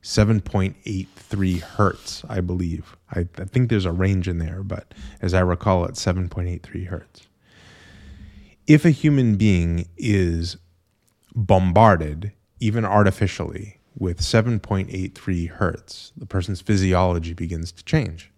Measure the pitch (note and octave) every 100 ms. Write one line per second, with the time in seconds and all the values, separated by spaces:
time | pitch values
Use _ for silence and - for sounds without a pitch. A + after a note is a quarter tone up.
0 | - - G#2+ A2 - G2+ F#2+ - - G2
1 | F#2+ - - G2+ F#2+ F2 D#2+ - G2+ -
2 | - - - G2+ F2+ F2+ F2 D#2+ - -
3 | _ - F2 - F#2+ B2+ B2 A2 F2+ E2+
4 | F#2+ F#2+ F2+ E2+ E2 F2+ G2 F#2+ - -
5 | - - F#2 F#2 F2+ F2 - F#2 F2 -
6 | - F2+ F2+ - F2+ F2+ - - F2+ F#2
7 | - - _ _ _ _ - - - -
8 | - - - - - _ - D3+ F3 C#3
9 | D#3 C#3+ B2 G2+ G#2+ F#2 E2+ E2+ E2+ -
10 | A#2 G2+ F2+ E2 E2+ - _ _ _ _
11 | _ _ _ - F#2+ F#2+ F#2 F2 A2+ F#2
12 | D2+ D2+ G2+ - _ _ A2+ A2+ G#2+ G#2
13 | G2+ F#2+ G2 - - G#2 G2+ - _ -
14 | F2+ E2+ - A2+ A2+ A2 - G2 F#2 F#2+
15 | F#2+ - - F2+ E2 - F2+ - - -
16 | - - - F#2+ F2 F#2+ - G2+ F#2+ F2+
17 | F#2 F2 E2 E2+ E2+ E2+ E2 - - D#3+
18 | G#2 D#2+ -